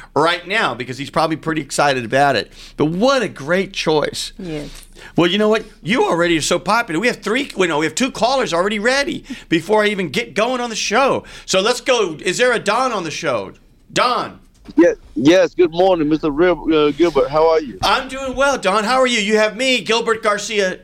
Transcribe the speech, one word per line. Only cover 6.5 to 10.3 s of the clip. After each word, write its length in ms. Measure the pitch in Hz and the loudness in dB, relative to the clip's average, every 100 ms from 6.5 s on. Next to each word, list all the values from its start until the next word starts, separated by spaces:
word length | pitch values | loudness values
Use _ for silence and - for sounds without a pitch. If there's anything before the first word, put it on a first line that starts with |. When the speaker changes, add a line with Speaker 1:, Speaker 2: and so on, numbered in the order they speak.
| 175 | -2
Speaker 1:
popular. 400 | 190 226 226 160 | 0 -2 -2 -2
We 80 | 233 | -2
have 160 | - | -4
three, 260 | 202 247 277 - | -4 -4 -4 -2
well, 120 | 175 | 0
no, 100 | 151 | 0
we 80 | 156 | -2
have 80 | 156 | 0
two 160 | 254 | -2
callers 420 | - 226 269 196 | 0 0 0 0
already 240 | 170 202 214 | -2 -2 -2
ready 460 | 233 277 285 - - 254 - | 0 0 -2 -8 -10 -16 -2
before 360 | 165 170 214 | -2 2 2
I 40 | 208 | 2
even 220 | 196 165 | 0 -4
get 260 | 175 233 | -4 -4